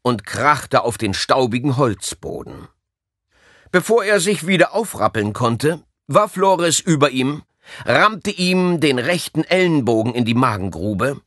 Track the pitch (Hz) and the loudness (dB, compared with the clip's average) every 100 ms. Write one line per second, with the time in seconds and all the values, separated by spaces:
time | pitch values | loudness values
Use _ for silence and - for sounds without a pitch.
0 | 123 120 - 104 135 143 - 127 113 - | -2 -2 -6 0 2 2 2 0 0 -2
1 | 107 92 - 135 127 123 143 127 131 101 | -4 -4 0 2 2 0 -2 0 0 -2
2 | - - - - - - - _ _ _ | -8 -10 -12 -12 -14 -18 -20 _ _ _
3 | _ _ _ _ _ _ _ 180 180 226 | _ _ _ _ _ _ _ -2 2 0
4 | 196 208 175 185 165 185 175 185 233 - | 2 2 2 -2 0 2 2 0 -6 -2
5 | 104 113 104 101 120 117 143 165 _ _ | -2 0 -4 -2 -2 0 -2 -4 _ _
6 | - 143 214 185 196 180 170 147 - 151 | 0 2 2 2 2 4 2 0 0 2
7 | 143 127 131 147 _ _ - - - 131 | 2 2 -2 -4 _ _ -20 -10 0 2
8 | 202 214 202 202 180 185 180 175 151 127 | 2 0 -8 -2 0 2 2 2 2 0
9 | 127 175 - 151 - 185 180 156 117 113 | -2 -4 -2 -4 0 2 4 2 2 0
10 | 110 117 117 117 127 104 95 82 98 98 | 0 -2 0 2 0 -2 -6 -6 -6 -2
11 | 123 139 | -4 -6